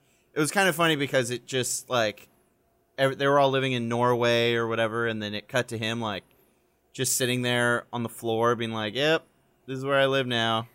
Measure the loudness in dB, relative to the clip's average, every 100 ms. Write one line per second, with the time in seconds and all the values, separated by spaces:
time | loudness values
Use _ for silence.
0 | _ _ _ -2 0 2 2 2 2 2
1 | 0 0 0 -4 -4 -4 -2 -4 -2 0
2 | 0 -2 -16 _ _ _ _ _ _ -2
3 | 0 2 2 4 4 2 0 -2 -2 0
4 | 2 2 2 2 2 0 -2 -2 -2 -2
5 | -4 -4 -6 -8 -6 -4 -4 -4 -4 -4
6 | -4 -8 -10 _ _ _ _ _ _ -6
7 | -2 0 0 0 0 2 2 0 -2 -6
8 | -6 -6 -2 2 2 2 -2 -4 -4 0
9 | 2 0 -2 _ _ _ -12 -8 0 2
10 | 4 2 0 0 0 0 -4